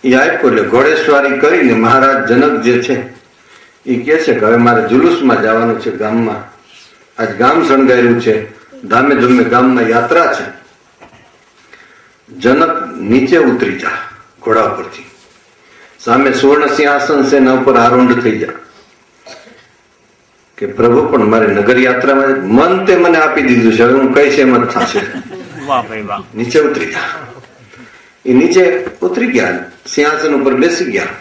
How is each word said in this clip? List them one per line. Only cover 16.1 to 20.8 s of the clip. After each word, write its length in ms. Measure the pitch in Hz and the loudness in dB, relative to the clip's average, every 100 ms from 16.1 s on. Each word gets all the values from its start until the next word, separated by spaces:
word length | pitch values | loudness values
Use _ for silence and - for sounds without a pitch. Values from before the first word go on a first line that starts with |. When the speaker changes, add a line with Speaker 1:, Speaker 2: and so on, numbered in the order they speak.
| 123 139 | 2 2
Speaker 1:
સુવર્ણ 340 | 131 139 147 143 | 2 2 2 0
સિંહાસન 580 | 147 147 143 - 147 | 0 0 0 0 0
છે 120 | 131 139 | 2 2
એના 160 | 131 | 2
ઉપર 240 | 131 127 123 | 2 2 2
આરૂઢ 440 | 120 127 127 120 | 4 4 2 2
થઈ 180 | 117 - | 0 -2
જા." 100 | - - - - _ _ _ _ - - - - _ _ _ _ _ _ _ _ _ - | -6 -10 -20 -20 _ _ _ _ -20 -20 -20 -20 _ _ _ _ _ _ _ _ _ -12
કે 60 | 101 | -10
પ્રભુ, 340 | 101 | -2